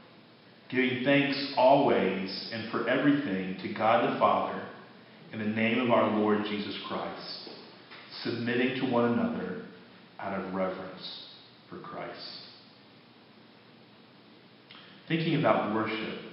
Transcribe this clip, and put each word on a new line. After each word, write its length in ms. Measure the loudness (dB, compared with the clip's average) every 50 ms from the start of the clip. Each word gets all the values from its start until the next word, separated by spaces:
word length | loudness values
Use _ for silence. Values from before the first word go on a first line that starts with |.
| -20 -20 -20 -20 -20 -20 -20 -20 -20 -20 -20 -20 -12 -4
giving 340 | 0 2 2 2 2 0 2
thanks 500 | 4 4 4 4 2 0 -2 -4 -4 2 6
always 920 | 8 8 8 8 6 6 4 4 4 2 0 0 -4 -6 -6 -8 -10 -8 -8
and 180 | -8 -6 -4
for 160 | -4 -2 0 0
everything 680 | 2 2 4 4 4 4 2 -2 -2 -4 -4 -4 -6 -6
to 120 | -6 -6 -4
God 400 | 0 4 4 4 4 4 2 2
the 60 | 2
Father 440 | 4 4 4 2 0 -2 -4 -6 -8 -10 -14 -16 -20 -20 -20 -20 -20 -20 -20 -20 -20 -12
in 80 | -8 -6
the 60 | -4
name 340 | -2 0 0 2 2 2 2
of 120 | 2 4
our 180 | 4 4 4 4 2 2
Lord 220 | 4 4 4 2 2 -2
Jesus 280 | -4 -4 -4 -6 -6 -8 -8 -6
Christ, 640 | -6 -6 -6 -6 -8 -10 -12 -12 -12 -12 -14 -14 -16 -18 -18 -20 -20 -20 -20 -20 -20 -20 -18 -16 -14 -10 -6
submitting 560 | -6 -4 -4 -2 -2 0 2 2 0 0 0
to 120 | -2 0
one 220 | 2 2 4 4 2
another 500 | 2 0 0 -2 -2 -6 -6 -8 -10 -12 -14 -16 -20 -20 -20 -20 -20 -20 -20 -16 -12
out 180 | -8 -6 -6 -6
of 160 | -6 -4 -4
reverence 760 | -2 -2 -2 -4 -6 -8 -10 -12 -12 -12 -12 -12 -14 -16 -18 -20 -20 -20 -20 -20 -20 -20 -16
for 80 | -16 -14
Christ." 600 | -14 -12 -12 -10 -10 -10 -12 -12 -12 -14 -14 -14 -16 -18 -20 -20 -20 -20 -20 -20 -20 -20 -20 -20 -20 -20 -20 -20 -20 -20 -20 -20 -20 -20 -20 -20 -20 -20 -20 -20 -20 -20 -20 -20 -20 -20 -20 -20 -20 -20 -20 -20 -20 -20 -20 -20 -20 -20 -20 -20 -20 -20 -20 -16 -6 -2
Thinking 320 | 0 0 2 2 2 2
about 360 | 4 4 4 2 2 0 0
worship 440 | 0 0 -2 -2 -4 -4 -6 -8 -8 -10 -12